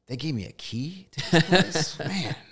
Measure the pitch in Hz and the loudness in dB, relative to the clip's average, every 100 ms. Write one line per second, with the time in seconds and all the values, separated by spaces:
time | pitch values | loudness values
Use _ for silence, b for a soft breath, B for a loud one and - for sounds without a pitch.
0 | - 127 160 123 92 - - 113 143 190 | -10 -6 -4 -4 -6 -10 -8 -6 -6 -8
1 | - - - 170 - 185 - 165 156 - | -12 -8 2 4 6 4 4 0 -2 -4
2 | - 190 165 - - | -4 -4 -4 -6 -12